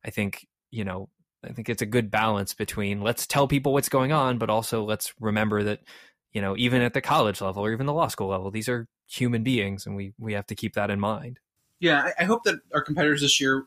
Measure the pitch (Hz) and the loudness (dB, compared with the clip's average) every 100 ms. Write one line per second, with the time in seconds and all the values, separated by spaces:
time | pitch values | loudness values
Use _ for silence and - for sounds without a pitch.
0 | - 107 101 - - _ _ 117 98 92 | -8 -2 -4 -4 -16 _ _ -6 -4 -6
1 | 98 _ _ _ - - 113 113 107 120 | -8 _ _ _ -14 -10 -4 -4 0 0
2 | 107 107 110 104 98 - 107 - 101 101 | 2 2 2 2 -2 -4 -6 -4 -2 0
3 | 104 117 - 143 139 143 139 139 - 139 | -2 -2 0 2 2 2 2 0 2 2
4 | 131 156 131 123 110 110 110 113 104 107 | 2 2 2 0 2 0 0 -2 0 -2
5 | - - 110 107 107 104 104 104 - - | -4 -6 -2 2 2 2 0 -2 -8 -20
6 | - _ _ 107 98 98 123 123 120 139 | -20 _ _ -4 -2 0 2 4 2 0
7 | - 147 110 98 98 95 104 113 135 147 | 2 4 4 2 -4 -2 -2 -2 -2 0
8 | 151 - 95 95 95 107 110 123 113 _ | 0 -2 -2 -2 -4 -6 -4 -4 -6 _
9 | _ - 123 117 110 123 98 98 - 98 | _ -2 0 0 2 0 0 -4 -6 -8
10 | 98 - 113 101 101 104 110 - 101 101 | -8 -10 -6 -6 -6 -6 -4 -2 0 0
11 | 101 107 135 123 _ _ _ _ 170 147 | 0 -2 -8 -16 _ _ _ _ 2 4
12 | 147 175 180 233 208 156 - 151 143 151 | 2 0 0 2 2 -2 -2 -4 -2 0
13 | 151 143 139 - 135 135 | 2 4 4 4 4 2